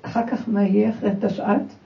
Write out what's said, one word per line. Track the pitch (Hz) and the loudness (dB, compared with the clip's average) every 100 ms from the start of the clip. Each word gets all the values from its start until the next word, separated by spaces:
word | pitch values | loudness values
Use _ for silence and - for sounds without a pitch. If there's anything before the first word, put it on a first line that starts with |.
אחר | - 233 233 | -4 -2 -2
כך | 254 - | -4 -2
מה | 202 | 0
יהיה | 196 196 220 | 4 4 2
אחרי | - 208 190 | 0 -2 0
תשע"ט? | 208 - 208 202 - - | -2 -2 0 0 -2 -14